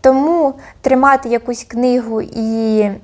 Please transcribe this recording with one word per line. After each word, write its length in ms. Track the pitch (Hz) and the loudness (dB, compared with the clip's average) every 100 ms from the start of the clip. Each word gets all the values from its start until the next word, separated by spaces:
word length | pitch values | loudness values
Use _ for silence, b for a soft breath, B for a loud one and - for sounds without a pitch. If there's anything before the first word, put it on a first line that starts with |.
Тому 500 | 262 269 294 339 294 269 B B | 4 2 2 0 0 -4 B B
тримати 480 | 254 262 277 269 247 | 0 2 4 2 0
якусь 340 | 233 233 240 | -4 -4 -10
книгу 580 | - 226 254 247 226 220 | -8 -2 0 0 -2 -6
і 680 | - - 220 226 220 220 208 196 | -6 -6 -4 -2 0 2 0 -4